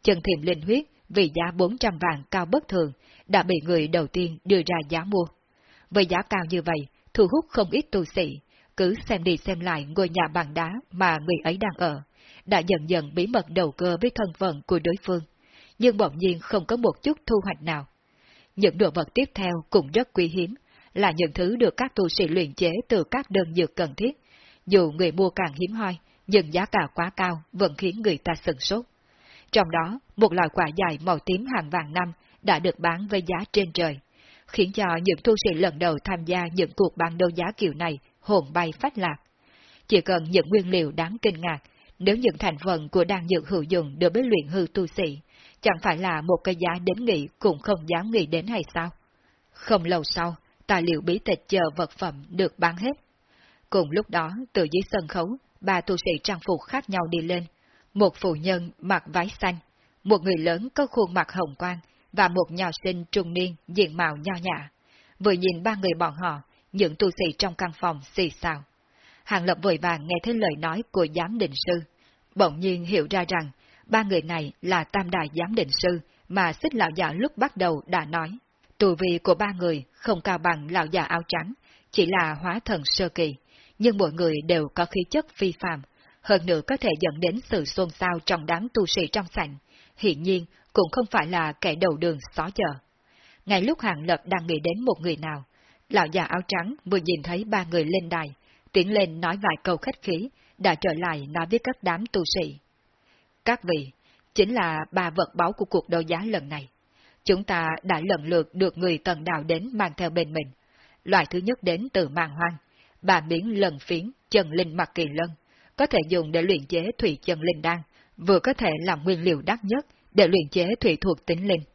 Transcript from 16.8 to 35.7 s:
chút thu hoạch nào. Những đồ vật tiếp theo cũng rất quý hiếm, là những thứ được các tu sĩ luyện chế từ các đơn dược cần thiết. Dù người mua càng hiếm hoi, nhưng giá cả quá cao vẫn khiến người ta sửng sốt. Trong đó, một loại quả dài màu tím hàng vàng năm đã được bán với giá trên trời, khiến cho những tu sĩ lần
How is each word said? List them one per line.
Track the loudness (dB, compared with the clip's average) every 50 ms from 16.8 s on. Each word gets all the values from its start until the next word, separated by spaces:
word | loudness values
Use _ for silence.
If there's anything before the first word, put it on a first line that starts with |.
| 2 0 0 0 _
chút | -2 -2 -2 _
thu | 0 0 0 0
hoạch | -2 -8 -6
nào. | -6 -6 -6 -6 -6 -12 _ _ _ _ _ _ _ _ _ _ _ _ _
Những | 2 2 2 4 4
đồ | 2 2 2
vật | 0 -4 0 _
tiếp | 0 0 0 _
theo | -4 -2 -2 -2 -4 -6 _
cũng | 2 2 2 4
rất | 0 0 0 _ _
quý | 0 0 0
hiếm, | 0 -2 -4 -4 -6 -14 _ _ _ -20 -20 _ _
là | 0 0 0 2
những | 2 0 0 0
thứ | 0 0 0 2
được | 4 2 2 2 0
các | -6 -4 _
tu | 0 0 0
sĩ | 2 0 0 2
luyện | 2 0 0 -2 -2
chế | 0 0 0 0 -2 -2 _
từ | 2 2 2
các | 0 -2 -6 -4 0
đơn | 0 0 0 2 2
dược | 0 0 0 _
cần | -2 -4 -4 -2 -2
thiết. | -2 -2 -2 _ _ _ _ _ -20 -20 _ _ _
Dù | 4 6 6 6 6
người | 2 2 0 2
mua | 4 2 2 2
càng | 2 0 -4 -4 -2 -4
hiếm | -4 -4 -4
hoi, | -4 -4 -4 -6 -8 _ _ _ _ _ 4
nhưng | 4 4 4 4 0
giá | -2 -2
cả | 0 0 0 0 0 _
quá | -4 -4 -4 -2 -2
cao | -2 -2 -2 -4 -10 _
vẫn | -2 0 0 0 0 -2
khiến | -4 -4 -4 0
người | 0 0 0 0
ta | _ -4 -4 -2 -2
sửng | -4 -4 -2
sốt. | -2 -4 -4 -4 -4 _ _ _ _ _ _ _ _ _ -20 -20 _ _
Trong | 2 2 2 4
đó, | 2 -2 -2 -2 -4 -8 _ _ _
một | 4 4 4 6
loại | 4 2 2 2
quả | 0 0 0 0 -2
dài | -2 -2 -2 -2 0
màu | 0 0 0
tím | 0 -2 -2 -2 -2 -2 -4
hàng | -4 -4 -2
vàng | -4 -6 -6 -4 -2
năm | -4 -4 -4 -6 _ _ _ _ _
đã | 0 2 2 2
được | 2 0 -2 0
bán | -2 -2 -2 -2 -4 -2
với | -2 -2
giá | 0 0 -2 -2 -2 0 0
trên | 0 0 0
trời, | -2 -2 -2 -2 -2 -6 _ _ _ _ _ -20 -20 -20 _ -10
khiến | 0 0 0 2
cho | 2 -2 0 0 0 2 2
những | 2 2 4 4
tu | 4 4 4 4
sĩ | 0 2 4
lần | 2 2